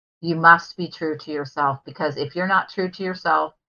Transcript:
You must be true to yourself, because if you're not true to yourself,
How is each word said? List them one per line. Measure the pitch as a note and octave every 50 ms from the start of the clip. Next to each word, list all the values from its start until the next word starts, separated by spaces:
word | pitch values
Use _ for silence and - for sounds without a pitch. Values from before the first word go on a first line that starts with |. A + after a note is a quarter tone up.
| _ _ _ _
You | E3+ E3+ E3
must | D#3+ E3 E3 E3+ E3+ - - -
be | - F3 D#3+
true | - - E3+ D#3 D3+ C#3+
to | - D#3+ D3+
yourself, | C#3+ C#3+ C#3 - D3+ D3 C#3+ C#3+ C3+ -
because | - C3+ - E3+ D3+ C#3+
if | - D3 C#3 -
you're | F3 F3+
not | F#3+ G3 F#3 - -
true | - - F#3 F#3
to | F3+ - F#3+
yourself, | F#3 F#3 F#3 - E3+ D#3 D#3 D#3 D#3 - _ _